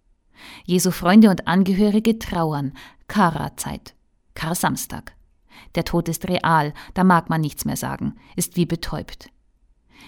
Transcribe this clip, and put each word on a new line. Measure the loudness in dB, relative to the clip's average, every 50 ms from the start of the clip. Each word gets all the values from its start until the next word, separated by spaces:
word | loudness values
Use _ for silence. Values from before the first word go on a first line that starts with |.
| _ _ _ _ _ _ _ -20 -20 -20 -20 -14 -4
Jesu | 0 0 2 2 0
Freunde | -2 0 2 6 8 8 8 8
und | 6 2 0
Angehörige | 0 0 2 2 2 2 2 2 2 2 2 2 0 -2 -2
trauern, | -4 -8 -4 -4 -2 -2 -2 -4 -6 -6 -8 -12 -20 -20 -20 _ _
Kara-Zeit, | -4 0 2 2 2 2 -2 -8 -8 -8 -10 -10 -10 -10 -12 -14 -18 _ _ _ _ _ _ _ _ -12
Kar-Samstag. | -8 -6 -6 -4 -2 0 -2 -2 -2 -8 -10 -12 -16 -16 -16 -20 -20 _ _ _ _ _ _ -20 -20 -16 -6 -4
Der | -4 -4
Tod | 0 -2 -2 -2 -2
ist | -6 -6 -4
real, | -4 -2 0 0 2 2 2 0 -2 -6 -12 -16 -8 -2
da | 2 4
mag | 6 6 4 2 0
man | -2 -2
nichts | -2 -4 -6 -6 -6
mehr | -6 -6
sagen, | -6 -6 -8 -8 -8 -8 -8 -10 -10 _ _ -6
ist | -6 -6 -4 0
wie | -2 0
betäubt. | 0 -2 -6 -6 -8 -8 -8 -10 -12 -16 -20 -20 -20 _ _ _ _ _ _ _ _ _ _ _ _ _ -20 -20